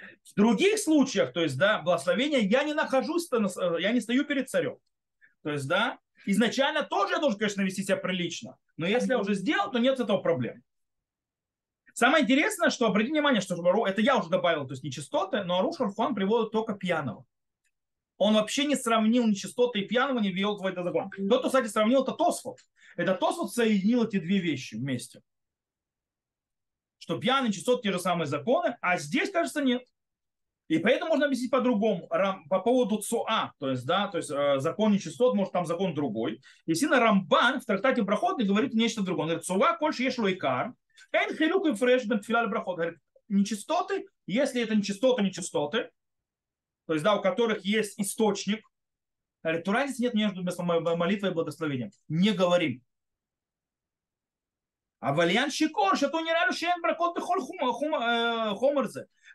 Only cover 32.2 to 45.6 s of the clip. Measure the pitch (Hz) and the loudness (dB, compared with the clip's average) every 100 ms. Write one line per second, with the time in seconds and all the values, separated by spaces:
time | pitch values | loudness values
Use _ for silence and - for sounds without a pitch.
32.2 | 196 190 - 185 - 254 202 214 - 226 | 0 -2 -2 -2 2 2 2 -2 -2 -4
33.2 | - 214 131 - 135 127 123 190 196 160 | 0 -2 -2 -4 -4 -4 0 0 0 -4
34.2 | 147 143 143 135 156 - 214 196 160 - | -4 0 2 2 0 2 2 2 0 0
35.2 | 247 202 190 180 165 170 185 151 135 107 | 2 2 0 -2 -2 -2 -2 -2 -4 -2
36.2 | 131 - - - - 165 311 269 226 196 | -4 -6 -14 -10 -4 0 2 4 6 4
37.2 | 151 311 254 285 - 196 269 240 196 208 | 4 4 4 0 -2 0 2 2 0 0
38.2 | 359 294 196 202 262 220 233 226 185 156 | 0 0 0 2 0 0 0 0 -4 -2
39.2 | 156 165 - 190 330 330 311 - 254 247 | -2 -4 -2 0 2 2 -2 0 -2 0
40.2 | 190 185 139 123 247 - _ _ - 330 | -2 0 -2 -2 -4 -10 _ _ -4 2
41.2 | 403 - 320 370 311 202 247 254 208 214 | 2 4 2 4 2 2 4 4 4 -2
42.2 | 226 233 220 220 - 175 170 170 _ _ | 0 0 0 -2 -4 -4 -4 -6 _ _
43.2 | - 202 196 214 - 339 403 392 - _ | 0 2 2 -2 -2 -2 0 -4 -6 _
44.2 | - 220 269 247 214 214 196 196 262 247 | -4 0 0 0 0 0 0 0 2 2
45.2 | 196 170 - 156 | 0 -2 -6 -4